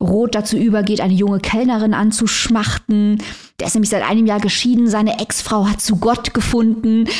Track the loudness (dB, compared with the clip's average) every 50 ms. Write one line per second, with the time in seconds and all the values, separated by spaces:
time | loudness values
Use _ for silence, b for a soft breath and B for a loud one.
0 | -2 0 2 2 0 0 0 -2 -2 -2 -2 0 2 2 2 2 2 0 0 0
1 | 2 2 2 2 2 2 0 -2 -2 -2 -2 0 0 0 0 2 0 0 0 2
2 | 0 0 0 0 0 -2 -2 -2 0 0 0 0 0 -2 -4 -6 -4 -2 0 2
3 | 2 2 0 -2 -4 B B B B B B -10 -8 -4 -2 0 0 0 0 -2
4 | 0 0 2 2 2 2 2 0 0 -2 -2 0 0 0 2 2 2 2 2 0
5 | 0 0 0 -2 -4 -6 -6 -6 -4 -2 -2 0 0 0 0 -2 0 -2 0 0
6 | 2 0 0 0 -4 -4 -4 -2 -2 0 2 2 2 2 0 0 0 0 2 2
7 | 0 B -2 B